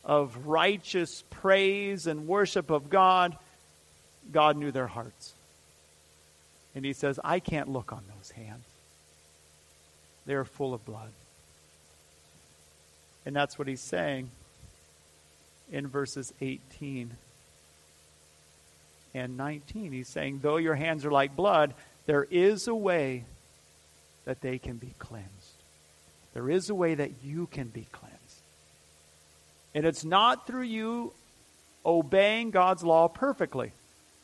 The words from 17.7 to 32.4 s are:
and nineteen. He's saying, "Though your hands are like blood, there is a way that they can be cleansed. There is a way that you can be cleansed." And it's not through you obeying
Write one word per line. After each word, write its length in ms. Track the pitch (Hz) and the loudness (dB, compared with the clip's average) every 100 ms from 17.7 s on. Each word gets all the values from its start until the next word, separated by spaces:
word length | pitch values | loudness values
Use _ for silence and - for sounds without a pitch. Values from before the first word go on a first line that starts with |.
| _ _ _ _ _ _ _ _ _ _ - - _ _ | _ _ _ _ _ _ _ _ _ _ -20 -20 _ _
and 220 | 131 127 127 | -10 -10 -8
nineteen. 540 | 143 147 143 214 190 | -8 -8 -12 -12 -10
He's 180 | 131 127 | -10 -10
saying, 320 | 156 143 139 | -8 -6 -2
"Though 180 | 147 156 | 0 0
your 180 | 160 143 | 0 0
hands 280 | 160 156 | 0 -2
are 60 | 143 | 2
like 240 | 143 139 | 2 2
blood, 400 | 139 202 175 147 - - - - | 2 2 4 4 0 -20 -14 0
there 180 | 147 139 | 2 4
is 380 | 180 190 208 233 | 4 4 4 -2
a 60 | |
way 500 | 226 196 170 135 127 117 - _ - _ _ _ _ _ _ | 0 2 2 0 -4 -10 -20 _ -20 _ _ _ _ _ _
that 160 | - 131 | -10 -8
they 180 | 131 127 | -6 -8
can 180 | - 117 | -8 -12
be 180 | 127 - | -14 -18
cleansed. 560 | - 113 95 98 - - - _ _ _ - _ _ | -16 -16 -18 -20 -20 -20 -20 _ _ _ -20 _ _
There 140 | 123 127 | -8 -2
is 220 | 180 185 | -2 -2
a 40 | |
way 200 | 202 170 | 0 0
that 300 | 151 143 123 | 0 -4 -6
you 220 | 135 156 175 | -10 -8 -8
can 220 | 147 120 | -8 -10
be 180 | 120 110 | -12 -16
cleansed." 320 | - - - - - _ _ _ _ _ - _ _ _ _ _ _ _ | -20 -20 -20 -20 -20 _ _ _ _ _ -20 _ _ _ _ _ _ _
And 100 | 151 160 | 0 0
it's 180 | 151 | 0
not 420 | 156 190 233 254 - | 0 4 4 2 -4
through 160 | 254 | -8
you 500 | 247 220 220 240 233 - - _ - _ _ _ | -4 -4 -4 -4 -8 -14 -20 _ -20 _ _ _
obeying 640 | 160 170 147 190 202 220 | 0 2 4 4 4 4